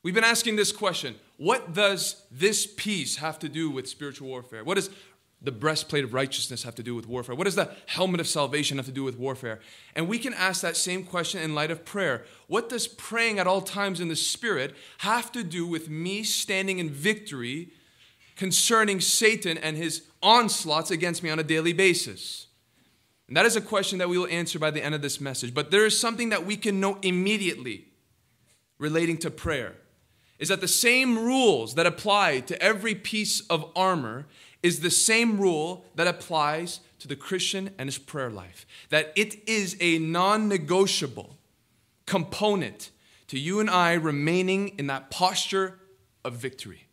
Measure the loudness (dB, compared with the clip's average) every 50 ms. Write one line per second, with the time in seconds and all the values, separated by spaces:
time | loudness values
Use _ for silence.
0 | -4 2 2 4 4 4 4 4 2 0 2 2 2 2 0 0 -2 -2 -2 -2
1 | -6 -8 -10 -12 _ _ _ -2 0 0 0 0 -2 -6 0 2 2 2 2 0
2 | -4 -6 -6 -10 _ _ -4 2 2 2 2 2 -2 -4 -6 -8 -4 -4 -2 -2
3 | -2 -4 -6 -4 -4 -6 -6 -6 -10 -8 -4 -4 -4 -2 -4 -6 -8 -8 -12 -10
4 | -12 -12 -12 -12 -12 -10 -10 -12 -12 -14 -16 -10 -4 0 0 0 0 -2 -10 -18
5 | -20 -20 _ _ _ _ _ _ -8 -8 -6 -2 -2 0 0 0 -4 -2 -2 -2
6 | -2 0 -2 -2 -2 -2 -4 -6 -6 -6 -8 -10 -10 -10 -12 -10 -8 -8 -8 -8
7 | -8 -8 -8 -8 -6 -8 -6 -2 -2 0 0 0 -2 -2 -6 -18 -10 -8 -2 0
8 | 0 0 0 -2 -2 -2 0 0 -2 0 0 -2 -2 -2 -4 -4 -8 -6 -8 -6
9 | -6 -6 -6 -6 -6 -8 -6 -6 -8 -10 -10 -10 -14 -20 -20 -20 -20 -10 -6 -4
10 | -2 -2 -2 -4 -4 -6 -2 0 0 0 0 0 -2 -2 0 0 -2 -2 -2 -4
11 | -6 -4 -4 -4 -2 -2 -4 -4 -4 -2 0 0 0 -2 -2 -6 -8 -8 -4 -2
12 | 0 0 0 -2 -6 -14 -20 -20 -8 -2 -2 -2 0 -2 -4 -4 -4 -6 -8 -14
13 | -12 -4 0 0 2 2 2 2 2 4 2 2 0 -4 -4 -2 -2 -2 -2 -2
14 | -4 -2 -2 -2 -2 -2 -4 -4 -2 -2 0 0 -2 -4 -8 -14 -20 -20 -14 -6
15 | -2 0 0 0 -2 -4 -8 -8 -6 -4 -4 -4 -4 -2 -4 -6 -6 -8 -8 -6
16 | -4 -4 -4 -4 -2 -2 -2 -2 -2 0 0 0 0 0 -2 -2 -4 -6 -6 0
17 | 0 0 0 0 -4 -10 -8 -8 -6 -6 -6 -8 -10 -12 _ _ _ _ _ _
18 | -20 -20 _ _ _ -20 _ -6 -2 0 2 2 4 6 6 6 6 4 2 2
19 | 2 2 2 4 4 4 4 4 -2 -2 -4 -2 -4 -4 -4 -2 -4 -4 -4 -6
20 | -10 _ _ _ 6 8 8 8 8 4 0 -2 0 0 0 0 0 0 -2 0
21 | 0 -2 -2 -2 -4 -2 -2 -2 0 2 0 2 2 2 2 6 6 6 4 4
22 | -2 -6 -10 -12 -12 -12 -12 -12 -14 _ _ _ _ _ _ _ _ _ _ _
23 | _ _ _ _ _ 0 4 6 6 6 4 2 -2 0 -2 0 0 0 -2 -2
24 | 0 0 0 0 0 0 -2 -2 -2 -4 -4 -2 -2 -2 -2 -2 -4 -2 -4 -2
25 | -4 -4 -6 -4 -6 -6 -6 -6 -6 -4 -4 -4 -2 2 4 4 6 6 4 2
26 | 0 -2 -2 -2 -2 0 0 -2 -2 -4 -6 -2 -2 0 0 2 0 0 0 0
27 | -2 0 0 2 2 2 0 0 0 -2 -4 -4 -8 -10 -10 -12 -14 _ _ _
28 | _ _ _ _ _ _ _ _ _ _ _ _ _ _ _ _ -4 0 2 2
29 | 2 2 -2 -2 -4 -6 -6 -6 -4 -4 -2 -2 -4 -8 -12 -16 _ _ _ _
30 | _ _ _ _ _ _ _ _ -2 -2 -2 -2 0 0 0 4 4 4 4 4
31 | 4 4 2 2 2 2 4 6 6 6 6 4 0 -2 0 2 2 2 2 0
32 | 0 2 4 4 4 4 2 0 -2 -6 -6 2 2 2 2 2 -2 -4 -4 -4
33 | -6 -4 -2 -2 -2 0 -2 -4 -2 -2 -2 -2 -2 -4 0 2 2 2 2 0
34 | -2 -4 -8 -10 -12 -16 -20 -20 -20 -20 -12 _ 0 2 2 2 0 0 2 4
35 | 4 4 6 6 4 4 4 4 4 4 4 2 0 -4 -6 -10 -14 -10 _ 2
36 | 2 2 2 0 -6 -2 2 2 2 2 2 -2 -4 -6 -10 -12 _ _ _ _
37 | -10 -10 -10 -10 -6 -4 -2 -2 0 0 -2 -2 -6 -6 -8 -8 -8 -6 -6 -8
38 | -10 -10 -8 -6 -6 -6 -8 -10 -14 -16 -20 -20 -20 _ -20 -20 -6 _ 2 2
39 | 2 2 0 0 0 0 -2 -10 -4 -2 0 0 0 -2 -2 0 2 2 4 2
40 | 2 0 2 2 4 4 4 2 2 2 0 0 0 2 4 4 4 4 2 -2
41 | -2 -4 -8 -12 -16 -16 -20 _ _ _ _ _ _ _ _ _ _ _ _ _
42 | _ -2 0 0 0 -2 -4 0 2 2 2 2 0 -4 -8 -12 -18 -20 _ _
43 | _ _ _ _ _ -8 -8 -6 -4 -2 0 0 2 4 4 4 4 4 4 2
44 | 2 0 0 0 2 2 2 2 2 2 0 0 0 -4 -4 -6 -4 -4 -4 -6
45 | -8 -10 -2 0 0 2 2 -2 -4 0 0 0 -2 -2 -6 -16 -20 _ -20 _
46 | _ _ _ _ -10 -10 -8 -6 -8 -10 -10 -10 -16 -16 -16 -18 -20 _